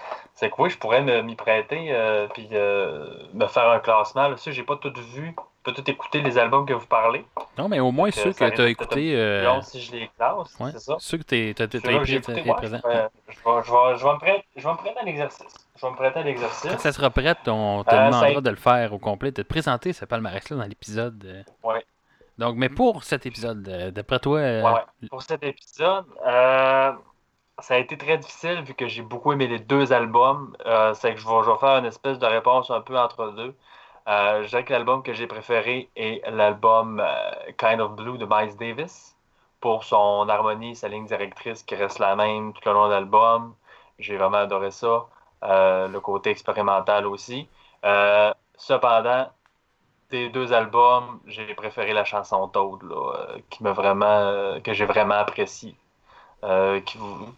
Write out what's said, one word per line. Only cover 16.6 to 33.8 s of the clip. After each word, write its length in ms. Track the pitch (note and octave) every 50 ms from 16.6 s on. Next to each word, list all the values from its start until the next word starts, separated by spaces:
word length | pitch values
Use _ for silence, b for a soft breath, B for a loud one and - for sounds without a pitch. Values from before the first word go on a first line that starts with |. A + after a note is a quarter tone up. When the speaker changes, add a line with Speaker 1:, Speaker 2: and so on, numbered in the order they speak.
| - -
Speaker 2:
Quand 80 | D3 D3
ça 140 | - D3+ C#3
sera 180 | - C#3+ C3
prêt, 240 | - C#3 C3 D#3 F3 - - B2
on 340 | A2 A2 G#2+ G#2 G2+ G2+ G2+
te 80 | -
Speaker 1:
Euh, 80 | A#2 B2+
ça 80 | C3
Speaker 2:
demandera 320 | C#3 C#3 - D3+ C#3+ C#3+ C#3+
Speaker 1:
a 20 |
Speaker 2:
de 100 | C3 A#2+
le 60 | G#2+
faire 360 | - - B2 B2 B2 A#2 G#2+ G#2
au 40 | G2
complet, 320 | - A#2 G2+ G2 - C#3 C3
de 100 | - G2
te 60 | -
présenter 440 | C3 D#3+ D3+ D3+ B2+ A#2+ - F#3 E3+
ce 120 | - G2+
palmarès-là 520 | - A#2+ A2+ A2 G2 F2+ G2 - - D3+ C3+
dans 40 | A2
l'épisode, 600 | G2+ G2+ - - - G#2 A2 A#2 A#2+ A2+ G#2 G2
euh. 160 | F#2+ F#2 G2 F#2+ - _ _ - A2+
Speaker 1:
Ouais. 160 | A2 A2+ - _ _ _ b b b b b b b -
Speaker 2:
Donc, 180 | A#2 A#2+ A#2 A#2
mais 100 | C3 B2+
pour 340 | C#3 - B3+ B3 G#3 D3+ -
cet 220 | - D#3 C3 -
épisode, 420 | C3 A2+ G#2+ A#2 A#2 A2 G#2 F#2+
euh, 240 | G2 F#2 F2+ F2+ F#2+
d'après 280 | F#2 G#2 G#2 - C3 B2
toi, 200 | - C3+ D3 D#3
euh, 220 | D3 C3 A#2 A2 A2
Speaker 1:
Ouais. 460 | A2+ A2+ A2+ - - _ _ A#2+ A2
Pour 120 | C3+ C3 C3
cet 200 | - D#3+ D3 D3
épisode, 600 | C#3+ C#3 - - - - - D#3 F3+ F#3+ G3 F#3 B2+ - - -
euh, 680 | B2 A#2+ B2 B2+ C3 C3 C3 C3 C3 C3+ C3+ C3+ C3+ C3 - - _ _ _ _ _ _ _ _ _ _ -
ça 140 | - - B2+
a 40 | B2
été 180 | B2 - D#3
très 220 | D3 C#3 D3 D#3+ D#3
difficile 420 | C#3 - - - - E3+ F3 F3 D3
vu 120 | C3+ C3+
que 120 | - B2 A2+
j'ai 120 | A2 A#2+
beaucoup 320 | A#2+ A2 A#2+ A#2+ - D3 D3
aimé 140 | C#3 C3+
les 120 | A#2+ A#2 A2+
deux 320 | G#2+ A2+ C#3 C#3 C#3 B2 C3
albums. 600 | A#2+ A#2 A2+ A2+ A#2+ B2 C3 C#3 C#3+ C3+ - - - -
Euh, 260 | A2+ A2+ A2 A2 A2 G#2+
c'est 220 | - - A#2 A2
que 60 | G#2+
je 60 | G#2+
vais, 160 | A2 A2+ A2+ G#2+
je 40 | A2+
vais 60 | A2 G#2+
faire 200 | C#3 C#3 C3+ C3
une 80 | B2
espèce 320 | A2+ A2 - - C3+ C3+ B2
de 80 | B2+
réponse 440 | A2+ A2 A2+ A2 B2 B2+ B2+ A#2 -
un 120 | B2 A2 G#2
peu 160 | - C3 B2+
entre 320 | A#2+ A#2 - - A2+ G#2+ G2+
deux. 200 | G#2+ A#2 B2+ C3+ b b b b b